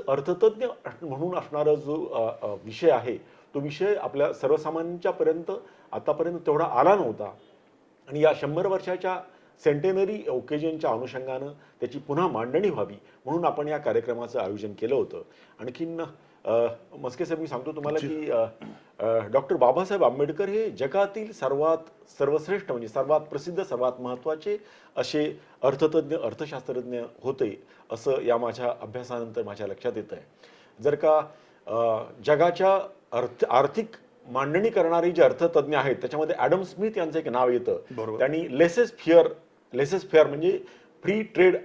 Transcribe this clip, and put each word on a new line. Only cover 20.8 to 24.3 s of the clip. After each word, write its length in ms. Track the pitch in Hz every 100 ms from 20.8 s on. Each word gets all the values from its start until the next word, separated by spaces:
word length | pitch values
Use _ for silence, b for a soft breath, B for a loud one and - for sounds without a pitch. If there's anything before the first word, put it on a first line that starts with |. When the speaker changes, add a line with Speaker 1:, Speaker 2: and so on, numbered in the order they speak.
| 139 196 202 220 214
Speaker 1:
सर्वात 460 | 208 131 139 160 165 - - - -
सर्वश्रेष्ठ 520 | 139 156 156 196 -
म्हणजे 160 | 123 113
सर्वात 340 | 135 135 151
प्रसिद्ध, 420 | 151 143 165 175
सर्वात 380 | 185 123 127 123
महत्त्वाचे 560 | 123 123 156